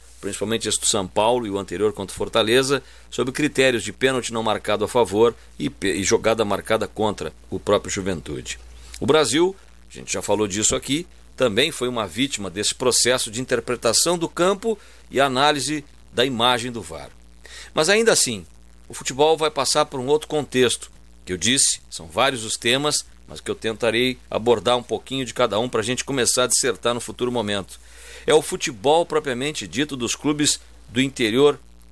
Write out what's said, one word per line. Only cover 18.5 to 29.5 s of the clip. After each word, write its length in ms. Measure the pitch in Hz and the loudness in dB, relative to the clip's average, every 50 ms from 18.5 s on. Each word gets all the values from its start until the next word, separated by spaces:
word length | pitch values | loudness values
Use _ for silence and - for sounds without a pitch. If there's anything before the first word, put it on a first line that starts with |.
| - - - - - - - - | -20 -20 -20 -20 -20 -20 -20 -16
o 40 | - | -14
futebol 440 | - - - 139 127 147 156 160 | -12 -8 -4 0 4 4 4 4
vai 120 | 151 160 151 | 4 2 0
passar 360 | 151 143 131 - - 151 151 | 0 0 -2 0 2 0 0
por 160 | - - 135 | 0 -2 -4
um 60 | 123 | -2
outro 200 | 135 147 156 - | 0 0 0 0
contexto, 640 | - 151 151 135 - - 127 127 117 - - - - - - - - - - - | -2 -4 -4 -2 0 2 4 4 4 2 -2 -8 -12 -20 -20 -20 -20 -20 -16 -10
que 60 | - | -8
eu 60 | 92 | -6
disse, 420 | 90 85 110 131 139 - - - - - - | -2 0 2 2 4 2 2 0 -4 -8 -14
são 160 | - - 82 | -16 -16 -14
vários 380 | 82 80 98 127 139 135 117 110 | -6 -2 0 0 0 0 -4 -6
os 140 | 110 - | -8 -6
temas, 520 | - - 117 123 135 147 151 143 - - - - - - | -4 -2 0 0 0 0 0 -2 -2 -4 -8 -14 -20 -20
mas 120 | - - 78 | -18 -16 -10
que 100 | - - | -8 -8
eu 60 | 101 | -6
tentarei 640 | - - 110 110 107 - 113 110 117 127 127 123 - - - | -4 -4 -6 -4 -2 0 0 2 2 0 0 -2 -4 -8 -6
abordar 480 | - 98 110 120 120 104 87 120 123 | -6 0 2 4 2 4 4 2 0
um 60 | 123 117 | 0 0
pouquinho 400 | - 113 98 - - 127 135 131 | -2 -6 -6 -6 -6 -6 -6 -6
de 100 | 113 - | -4 -2
cada 240 | - 123 113 98 | 0 0 2 2
um 120 | 107 120 127 | 0 0 0
pra 120 | - 113 | 0 -2
gente 220 | 104 110 127 120 - | -2 -2 -2 -4 -4
começar 400 | - 139 135 117 104 - 127 127 | -2 0 0 2 2 2 2 2
a 40 | |
dissertar 460 | 117 - - - 127 101 - - 120 120 | 2 2 0 0 0 -2 -2 -2 -2 -2
no 60 | 120 | -2
futuro 320 | - - 104 - 123 123 | -4 -8 -6 -4 -4 -2
momento. 480 | 123 120 107 104 101 101 92 - - - - - - - - - - - - | -2 -2 -2 -2 -2 -4 -6 -8 -14 -20 -20 -20 -20 -20 -20 -20 -20 -6 2
É 60 | - 147 | 4 4
o 80 | 156 | 4
futebol 640 | 147 - 185 185 - 160 131 101 92 135 151 170 170 | 4 2 -6 -4 -6 -6 -6 0 2 4 4 4 2
propriamente 600 | - 156 156 147 139 123 120 131 147 | 2 -2 -2 -2 -2 -4 -4 -4 -6